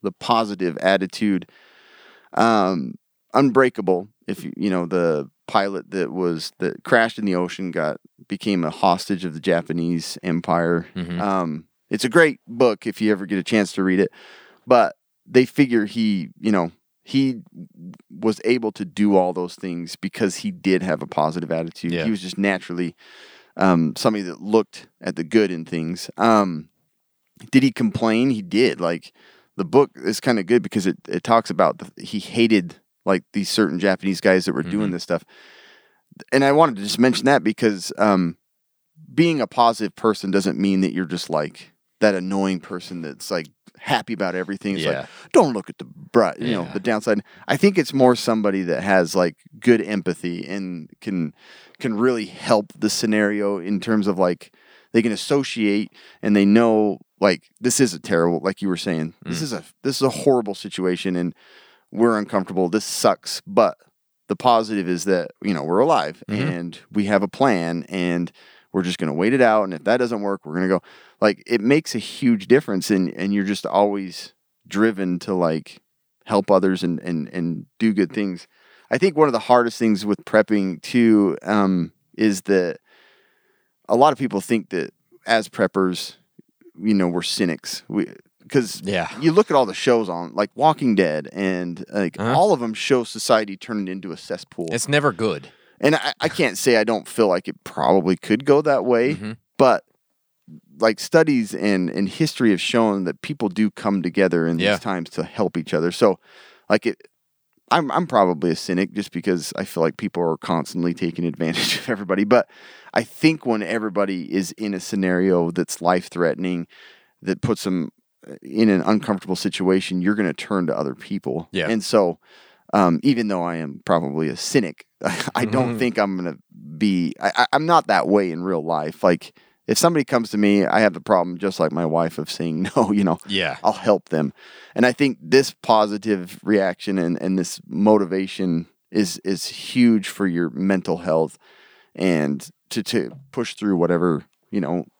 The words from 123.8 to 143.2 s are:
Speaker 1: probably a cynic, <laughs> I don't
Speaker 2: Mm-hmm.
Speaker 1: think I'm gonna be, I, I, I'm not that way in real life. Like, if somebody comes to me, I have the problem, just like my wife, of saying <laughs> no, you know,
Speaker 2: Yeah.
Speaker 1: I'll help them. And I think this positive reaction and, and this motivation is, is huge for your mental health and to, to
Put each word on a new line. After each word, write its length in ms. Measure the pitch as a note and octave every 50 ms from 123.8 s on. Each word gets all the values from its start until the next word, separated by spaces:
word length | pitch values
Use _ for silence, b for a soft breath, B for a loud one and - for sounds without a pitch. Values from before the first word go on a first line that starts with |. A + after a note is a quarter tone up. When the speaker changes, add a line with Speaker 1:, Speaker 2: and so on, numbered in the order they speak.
| _
Speaker 1:
probably 420 | - F2+ E2 E2+ C#2 C#2 D#2 D#2+ D2+
a 80 | B1
cynic, 480 | - - - - C#3+ G#2+ D#2+ - _ - _ _
<laughs> 420 | _ - - F3 - - - -
I 100 | - -
don't 240 | A2 G#2 C3 B2+ B2
Speaker 2:
Mm-hmm. 60 | A#2+ A2
Speaker 1:
think 180 | B2+ B2 A#2
I'm 180 | A2+ G#2 G2 F#2+
gonna 220 | F#2 F2+ E2+ D2 - _ _ _ - - D2 D#2+
be, 360 | D#2 A2 G#2 F#2+ F2+ F2 D2 - -
I, 120 | - G2 -
I, 100 | - B2 - -
I'm 120 | C#3+ D#3
not 220 | E3 F3 D#3+ -
that 200 | - G#2 F#2 -
way 240 | D#2 G2+ G#2 G2 F2+
in 120 | D#2+ E2 F2
real 200 | F#2+ F#2 E2 D2+
life. 400 | D#2+ E2 D#2 D2+ D#2 - - -
Like, 300 | F#2+ F2 - - - b b b b b b b
if 100 | - A#2
somebody 280 | - - E3+ E3+ D3+ C3
comes 240 | - C#3+ B2 A2+ G#2+
to 80 | -
me, 280 | G#2 G#2 G2+ G2+ G2+ F#2
I 140 | - - G#2+
have 140 | A2 G#2 E2+
the 80 | -
problem, 360 | - - G#2+ F2+ F2 F2+ F2
just 220 | E2+ G2 G2 F#2 -
like 120 | E2+ D#2 -
my 120 | D#2+ E2+
wife, 320 | D#2 D#2+ E2 E2 E2 -
of 120 | - D2+ -
saying 320 | - - E2 E2+ D#2+ D#2+ F#2 G2+
<laughs> 40 | -
no, 160 | D3 A2+ F#2+
you 120 | G#2 G#2 G2
know, 140 | F2 D#2+ - -
Speaker 2:
Yeah. 300 | - G2+ F#2+ F2+ D2+ C2 - -
Speaker 1:
I'll 100 | A2 A2
help 360 | - - A#2 G#2 F2+ _ -
them. 220 | - D#2 D2+ C2+ - B B B B B B B B
And 100 | - A#2+
I 60 | B2 A#2+
think 240 | - C#3+ C#3 B2 _
this 320 | - - B2+ C3+ C3+ - - _
positive 800 | - - A2+ G#2+ G#2+ G#2 G#2 G#2 F#2+ A2 G#2 F#2+ F2 F2+ - - -
reaction 540 | - G#2+ G2+ F#2+ F#2 F2+ _ - - G2
and, 240 | G2 E2+ E2+ E2+ -
and 160 | - F#2 F#2+ F#2
this 200 | F2 - - - -
motivation 1000 | - B1 D#2+ G2+ G#2+ G#2+ G#2+ G2+ E2+ F#2 F#2+ F#2+ F#2+ - - F#2+ F#2 E2+ E2 E2+ _ _ _ _ _
is, 260 | - G2+ G#2 F2 - - _
is 200 | F#2 G2 E2+ -
huge 600 | - - - - - - B2+ B2 A#2+ A2+ G#2+ F#2+
for 180 | - - - G2+
your 220 | F#2+ E2+ E2+ F2 D#2
mental 460 | A#1 - F#2+ G2 G2 F#2 F2 - E2+ F2
health 380 | F2 F#2 D#2+ D#2+ D#2+ D2 - b b b b b b b b b b b b
and 520 | - F2+ F#2+ E2+ D#2 D2+ C#2+ D2 C2+ - - _ _ _ _
to, 140 | - A#2 G2+
to 280 | - - A2+ D2 A#1+ - -